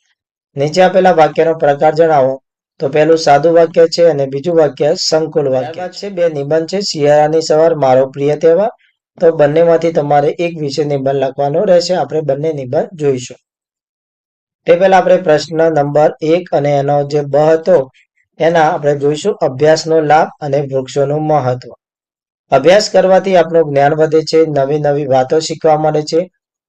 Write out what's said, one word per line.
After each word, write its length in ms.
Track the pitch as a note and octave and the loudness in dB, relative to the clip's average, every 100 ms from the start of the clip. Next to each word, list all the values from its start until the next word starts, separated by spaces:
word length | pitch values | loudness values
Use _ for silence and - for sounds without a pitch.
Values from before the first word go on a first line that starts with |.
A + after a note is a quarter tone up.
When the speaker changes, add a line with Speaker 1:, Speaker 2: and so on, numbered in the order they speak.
| _ _ _ _ _ C#3 | _ _ _ _ _ -6
Speaker 1:
નીચે 240 | D3 F3 | -4 2
આપેલા 300 | F#3 F#3 F#3 | 2 2 2
વાક્યનો 420 | E3 D3+ D#3+ D#3+ | 2 2 2 -2
પ્રકાર 400 | D#3 C#3+ C#3+ D#3 | 0 -2 0 0
જણાવો. 480 | D#3 E3 D3 C3 C3+ - _ _ _ | 2 2 2 0 -2 -12 _ _ _
તો 100 | D3 | -4
પહેલું 280 | D3+ D#3 D#3+ | 0 2 2
સાદું 360 | D#3 C#3+ E3 | 4 2 4
વાક્ય 340 | E3 E3 E3+ E3 | 2 2 2 2
છે 160 | - | 2
અને 220 | E3+ C#3+ C3+ | 0 2 -4
બીજું 320 | C#3 D#3 E3 | -4 -2 0
વાક્ય 380 | D3 C3 D3+ F#3 | 0 0 -2 -2
સંકુલ 540 | - D#3+ D#3 D#3 C#3 | -2 -2 -2 -2 -2
વાક્ય 220 | B2+ B2+ | -2 -4
Speaker 2:
ત્યારબાદ 200 | E3 F3+ | -10 -12
Speaker 1:
છે. 180 | - G3+ | -12 -12
બે 200 | F#3 E3+ | -2 -2
નિબંધ 380 | D3+ C#3 D#3+ D#3+ | -2 -2 -4 -2
છે, 140 | F#3+ | -6
શિયાળાની 600 | G3+ D#3+ D3 D3 D3+ D#3+ | -6 -2 2 2 2 0
સવાર, 340 | D#3+ D#3 E3 D#3 | 0 2 2 2
મારો 300 | C3+ B2+ C3+ | 2 2 0
પ્રિય 300 | C#3 C#3+ D3 | -2 -4 0
તહેવાર. 340 | D#3+ E3+ A3 - _ _ _ - | 2 2 0 -6 _ _ _ 0
તો 100 | E3 | 0
બંનેમાંથી 600 | D#3+ D3 D#3 E3+ E3 E3+ | 2 2 2 2 2 0
તમારે 360 | E3 D3 D3 D3 | -2 0 0 0
એક 320 | - E3+ E3+ | -2 -6 -6
વિશે 240 | D3 C3+ | -6 -4
નિબંધ 320 | D3 C#3+ C3+ C#3 | -4 -2 -2 -2
લખવાનો 480 | C3+ C3+ C#3+ D#3+ | -4 -4 -4 -2
રહેશે. 320 | G3+ F3 F3 F3+ | 2 0 0 -4
આપણે 260 | C3 D#3 | -2 -4
બંને 320 | D3+ C#3+ D#3+ | -4 -4 -4
નિબંધ 360 | D3 B2+ D3 A3+ | -6 -6 -4 -6
જોઈશું. 440 | E3 D3 C3 B2 B2 _ _ _ _ _ _ _ _ _ _ _ _ - | -4 -2 -2 -6 -18 _ _ _ _ _ _ _ _ _ _ _ _ 0
તે 100 | F3 | 2
પહેલા 220 | F#3+ F#3+ | 4 2
આપણે 200 | F3 F3+ | 2 0
પ્રશ્ન 400 | F3+ D3+ D3+ D#3+ | 2 -2 -2 -2
નંબર 560 | E3 D3+ C#3+ D3 D#3 - | 0 0 0 0 0 0
એક 280 | D#3 E3+ F3 | -2 -2 -2
અને 180 | D#3+ C#3+ | -4 0
એનો 380 | C#3+ C#3 C#3+ C#3+ | -2 0 -2 -2
જે 140 | D3 | -4
બ 140 | C#3+ C#3+ | -2 0
હતો 540 | D#3 D#3+ D#3+ E3 C3 _ _ _ _ _ | 2 2 2 0 0 _ _ _ _ _
એના 240 | D#3+ E3+ | 0 2
આપણે 340 | D#3 E3+ D3 D3 | 0 0 -2 -2
જોઈશું 380 | C#3+ D3+ G3 | -2 -2 -4
અભ્યાસનો 680 | G#3+ D#3 C3 D3+ D#3+ D#3+ D#3+ | -4 -4 0 2 2 0 -2
લાભ 260 | D3+ D3+ G3 - | 2 2 0 -4
અને 200 | D3 C#3 | -4 -4
વૃક્ષોનું 640 | C3+ C3+ C3 C#3+ C#3 D3+ D3+ | -2 -6 -4 -4 -2 -2 0
મહત્વ. 460 | D3+ B2+ B2+ - - _ _ _ _ _ _ _ | 0 0 -4 -8 -20 _ _ _ _ _ _ _
અભ્યાસ 400 | C#3 C#3+ G3+ G#3 | 2 4 4 2
કરવાથી 480 | F#3+ F#3 F#3+ G3 F3+ | 0 2 2 2 2
આપણું 380 | D#3+ E3 D3+ C#3 | 2 0 0 2
જ્ઞાન 180 | C#3+ | 0
વધે 280 | D#3 D#3 D#3 | 2 0 0
છે, 240 | D#3 D#3+ D#3+ | 0 0 0
નવી 340 | C#3+ C3+ D3+ | 0 -2 -2
નવી 260 | D3 C#3+ C#3 | -2 -2 0
વાતો 340 | C3 B2+ D#3+ | 0 0 -2
શીખવા 380 | D#3+ D#3+ D#3+ D3+ | -2 -4 0 2
મળે 240 | D#3 D3+ | 0 -2
છે. 280 | D3+ E3 F#3 _ _ _ | -2 -4 -4 _ _ _